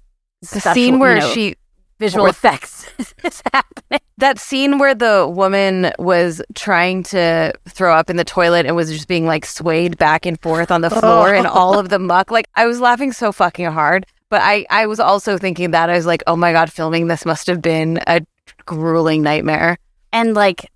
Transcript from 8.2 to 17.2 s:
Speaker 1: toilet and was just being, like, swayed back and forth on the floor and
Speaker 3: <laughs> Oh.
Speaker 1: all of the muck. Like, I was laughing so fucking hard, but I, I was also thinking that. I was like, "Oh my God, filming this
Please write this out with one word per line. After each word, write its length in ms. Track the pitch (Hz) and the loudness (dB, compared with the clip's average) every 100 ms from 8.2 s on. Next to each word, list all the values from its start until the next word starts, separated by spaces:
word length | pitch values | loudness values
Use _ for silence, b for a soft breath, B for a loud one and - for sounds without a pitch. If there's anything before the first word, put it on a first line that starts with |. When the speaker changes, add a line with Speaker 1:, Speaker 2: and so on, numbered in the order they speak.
| 170 | -2
Speaker 1:
toilet 400 | - 170 170 139 | 0 2 2 0
and 100 | 170 | -2
was 140 | 160 | -4
just 160 | 156 151 | -6 -4
being, 180 | 180 165 | -2 -2
like, 200 | 156 - | -4 -6
swayed 520 | - 165 160 175 165 | -8 -2 0 -2 0
back 280 | 151 160 175 | 0 0 -2
and 140 | 160 | -6
forth 300 | 170 160 170 | -2 -2 0
on 100 | 175 | 0
the 80 | 165 | 0
floor 440 | 220 220 226 175 | 0 2 4 4
and 140 | 202 240 | 2 2
Speaker 3:
<laughs> 0 | |
Oh. 40 | |
Speaker 1:
all 280 | 196 180 202 | 2 4 2
of 100 | 185 | 0
the 100 | 196 | -2
muck. 320 | 180 175 190 | 0 0 2
Like, 160 | 226 - - | -2 -2 0
I 100 | 233 | 0
was 140 | 240 | 2
laughing 300 | 247 240 269 | 0 0 -2
so 180 | 240 220 | -4 -4
fucking 340 | - 180 - 170 | 0 -2 -2 -6
hard, 380 | 156 151 185 190 _ - | 0 0 0 -2 _ -4
but 120 | 208 | 0
I, 240 | 190 208 - | 2 0 0
I 180 | 208 220 | 0 0
was 120 | 214 | 0
also 380 | 170 202 220 190 | 2 2 0 -2
thinking 340 | 190 170 175 | -2 -4 0
that. 180 | 165 170 | 2 2
I 40 | 175 | 0
was 100 | 165 | 0
like, 180 | 170 - | -2 0
"Oh 80 | 170 | 0
my 160 | 170 | 2
God, 200 | 165 165 | 2 0
filming 360 | - 160 165 170 | -2 -4 -2 -2
this 180 | 165 | -2